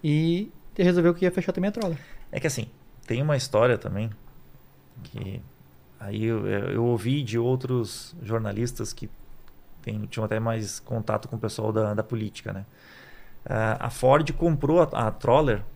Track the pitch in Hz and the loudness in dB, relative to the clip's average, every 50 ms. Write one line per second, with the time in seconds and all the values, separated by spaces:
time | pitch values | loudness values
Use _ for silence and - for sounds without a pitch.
0 | - 151 147 156 160 165 170 180 214 - - - - - - - 180 180 175 175 | 2 2 2 4 4 2 2 0 -2 -6 -10 -18 -18 -10 -2 4 4 6 6 6
1 | 165 175 170 170 190 180 180 190 175 - 175 - 180 208 202 233 214 180 165 139 | 6 4 4 4 2 2 2 0 -2 -2 -2 0 -2 -2 -2 -2 -2 -2 -4 -6
2 | - - - - - - - - - 156 131 127 110 - - - - - - - | -8 -14 -16 -16 -14 -8 -6 -2 -2 -2 -2 -2 -8 -8 -12 -20 -20 -20 -20 -20
3 | - - 113 120 143 156 147 131 - - - 107 117 123 120 101 - 98 92 101 | -6 -4 -2 0 2 2 2 0 0 2 4 4 6 6 4 2 0 -4 -4 -4
4 | 110 113 104 - - - - - - - - - - - - - _ - - - | -4 -4 -6 -10 -16 -20 -20 -20 -20 -20 -20 -20 -20 -20 -20 -20 _ -20 -20 -18
5 | - - - - 98 95 98 - - - - - - - - - - - - - | -18 -14 -12 -10 -10 -8 -10 -10 -12 -14 -20 -20 -20 -20 -20 -20 -20 -20 -20 -14
6 | 107 101 104 107 110 113 113 107 101 101 101 101 101 90 98 110 117 120 120 110 | -10 -8 -4 -2 0 0 0 0 0 -2 -2 -2 -2 -2 0 2 2 2 2 2
7 | 98 117 135 147 139 104 110 117 117 127 131 127 127 123 127 123 113 107 - - | 0 0 0 0 -2 -2 -2 0 2 2 0 0 0 -2 0 -2 -2 -4 -8 -12
8 | - - - 175 120 101 113 113 110 104 101 107 120 120 - - 110 - - - | -14 -16 -14 -14 -6 -4 -2 -2 -2 -2 -2 -2 -4 -4 -4 -6 -8 -8 -8 -10
9 | - 107 - - - - - - - - - - - - - - - 110 107 107 | -12 -12 -12 -16 -16 -18 -18 -18 -18 -20 -20 -20 -20 -20 -20 -14 -10 -8 -6 -6
10 | 104 107 - 113 110 101 107 110 113 117 113 113 107 101 - - - - 123 113 | -6 -6 -4 -4 -2 -2 -2 -2 0 -2 -2 -2 -4 -6 -8 -12 -8 -6 -6 -4
11 | 107 - 107 107 - - - 107 - 107 - - 107 110 107 110 107 104 104 107 | 0 2 2 2 0 -4 -6 -2 -2 -2 -2 0 0 2 4 4 2 4 2 0
12 | 110 - - 113 107 101 - - - - 98 95 98 - - - - - - - | 0 0 -2 -4 -4 -4 -6 -8 -8 -8 -8 -8 -8 -12 -18 -20 -20 -20 -20 -20
13 | - - - - - - - - - - - 110 110 110 117 - - 120 - - | -20 -20 -18 -18 -16 -16 -16 -12 -6 -2 0 2 2 0 0 0 -2 -4 -2 4
14 | 131 127 139 156 160 143 165 - 170 170 156 143 - 135 160 180 160 156 - 117 | 6 6 6 6 6 2 0 0 2 2 2 2 2 4 6 6 4 4 2 0
15 | 117 107 - - - - 120 147 156 131 110 101 - - - | 0 0 -2 0 2 4 4 6 6 4 0 0 -4 -8 -10